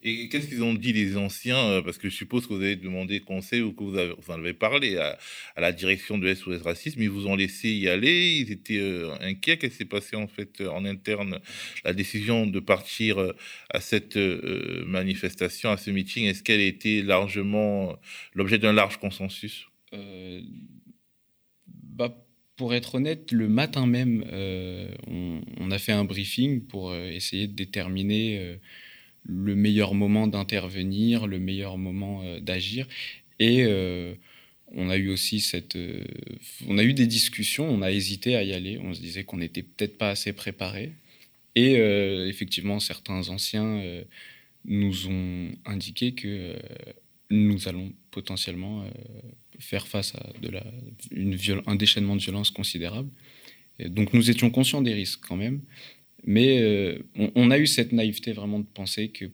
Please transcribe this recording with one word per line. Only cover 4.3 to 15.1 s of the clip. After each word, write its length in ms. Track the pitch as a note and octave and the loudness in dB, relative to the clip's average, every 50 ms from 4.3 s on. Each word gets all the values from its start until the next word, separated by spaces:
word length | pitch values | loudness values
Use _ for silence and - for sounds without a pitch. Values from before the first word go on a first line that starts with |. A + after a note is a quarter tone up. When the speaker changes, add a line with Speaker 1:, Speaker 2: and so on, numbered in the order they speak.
Speaker 1:
en 80 | F2 E2 | -10 -6
avez 140 | D#2+ F2 F2 | -6 -6 -2
parlé 460 | - A2+ A2 B2+ C#3+ C#3+ A#2 F#2+ F2 | 0 0 2 2 2 2 2 0 0
à, 200 | D#2 D2+ - - - - - - - - - | 0 -2 -4 -6 -14 -16 -14 -14 -16 -12 -4
à 60 | - E2 | 0 0
la 100 | F2 F2 | 0 0
direction 460 | E2 F#2 F#2 G2 F#2+ - - G#2+ G#2 | 0 2 0 0 0 0 -4 -2 0
de 100 | F#2 F#2 | 2 0
S 180 | F#2+ F#2 - | 0 0 -2
O 60 | F#2 F2+ | -6 -6
S 80 | E2+ | -4
Racisme. 400 | E2 E2+ E2+ - - D#3 D3 B2+ | -2 -4 -4 -4 -6 -8 -4 -2
Ils 80 | A2 G#2 | -2 -2
vous 180 | G2 G2+ G2 | -2 -2 -2
ont 100 | G2+ G2 | 0 2
laissé 340 | G2 G2 F#2 F#2+ - - A2+ | 2 2 0 -2 -2 -2 0
y 180 | A2 G#2 G2 F#2 | 0 2 2 2
aller, 480 | F2 F#2+ A2 C#3+ F3 F3 F3+ F3 E3 | 2 4 4 4 6 6 4 4 2
ils 160 | D3+ C3 G2+ G#2 | 2 0 -2 -6
étaient, 240 | - _ - A2+ | -10 _ -4 -2
euh, 380 | G2+ G2+ G2 F#2 F2 E2+ D#2+ D2 D2 - | 0 0 0 -2 -4 -4 -6 -6 -6 -4
inquiets. 340 | F#2+ G2 F#2+ - - A3 | -6 -4 -2 2 0 2
Qu'est-ce 160 | - - B2+ - | 2 0 -6 -4
qui 60 | - | -6
s'est 60 | A2 | -8
passé, 280 | - - G2+ - - - | -4 -4 -6 -6 -4 -6
en 140 | G#2+ G#2+ G#2 | -6 -6 -6
fait, 320 | - - G#2 F#2+ _ - | -8 -10 -12 -12 _ -8
euh, 80 | G2+ F#2 | -6 -4
en 160 | D2+ F2 G2 | -4 -4 -4
interne ? 560 | G2+ G2 F#2+ _ - G#2+ G#2 G2+ G2 F#2 E2 - - - - - - - - - | -4 -6 -6 _ -4 -2 -2 -2 -4 -6 -8 -10 -14 -14 -14 -14 -12 -14 -6 -4
La 80 | F2+ F2+ | -2 -2
décision 520 | F#2+ F#2+ - - G#2+ G#2 A2 A#2+ A#2 A2+ | -2 -2 -2 -4 -4 0 2 2 2 2
de 140 | G#2 F#2+ G2 | 2 0 -2
partir, 560 | F2+ - G2+ F#2 - - - - A2 A2 G#2 | 4 4 4 4 4 -8 -4 0 2 2 2
euh, 160 | F#2+ F#2+ F2+ E2 - - - - - - _ | 2 2 0 -2 -6 -12 -18 -18 -18 -14 _
à 100 | - - | -4 -4
cette, 380 | - - - G#2 - - - G#2 | -2 2 0 0 0 0 0 2
euh, 680 | G2 F#2 F2+ - - - F2+ - - - - F2 E2+ | 2 2 2 0 -4 -4 -4 -4 -4 -6 -6 -6 -4
manifestation, 840 | F2 F#2 F#2 F#2 F#2+ | -2 -2 0 0 0